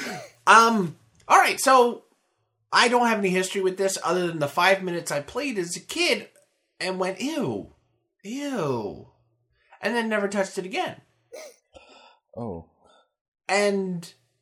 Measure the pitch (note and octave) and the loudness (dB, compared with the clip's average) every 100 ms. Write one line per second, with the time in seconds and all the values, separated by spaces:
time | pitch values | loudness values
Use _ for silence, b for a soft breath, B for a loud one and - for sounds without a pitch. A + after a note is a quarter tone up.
0 | B E3+ B B - G#3+ A3+ A3 E3+ - | B -12 B B 8 8 8 2 -2 -6
1 | _ _ - E4+ D4+ - C4+ C4 A#3+ - | _ _ 2 4 4 2 4 6 4 0
2 | _ _ _ _ _ _ - F#3 A#3+ B3 | _ _ _ _ _ _ -2 2 4 4
3 | A#3+ G#3+ F#3+ F#3 F#3+ G3+ F#3 F#3 F#3+ - | 2 0 0 0 -2 -2 -2 0 -4 -2
4 | D#3+ F3+ F3 E3 C#3 - F3+ F#3+ F#3 E3+ | -2 -2 -2 -4 -4 2 4 2 0 -6
5 | - D3 C#3+ B3 C#4+ G#3 E3+ F3 - D#4 | -6 -8 -6 -8 -6 -6 -6 -8 -8 -4
6 | F4 A3 - _ _ _ _ - F#3 F#3 | -2 -2 -6 _ _ _ _ -10 -6 -4
7 | F#3 F#3 C4 D#4+ E3 G2+ E2 _ _ _ | -4 -4 -6 -4 -4 -6 -10 _ _ _
8 | _ _ G3 C4 C#4+ B3 D3 A#2+ G2+ D2 | _ _ -12 -8 -6 -4 -4 -4 -6 -10
9 | - _ _ _ _ b b b G#3+ A#3 | -18 _ _ _ _ b b b -4 -2
10 | A3+ G#3+ G3 G3+ F#3+ - F#3 D4 E4 - | -2 -2 -2 -2 -4 -4 -6 -6 -6 -8
11 | _ _ _ - - _ _ - B B | _ _ _ -20 -20 _ _ -20 B B
12 | B B _ - A#2+ E2 - _ b b | B B _ -12 -10 -10 -14 _ b b
13 | b _ _ _ - G3 G#3 G3 F#3+ F3 | b _ _ _ -2 0 2 0 -4 -6
14 | - - _ _ | -10 -20 _ _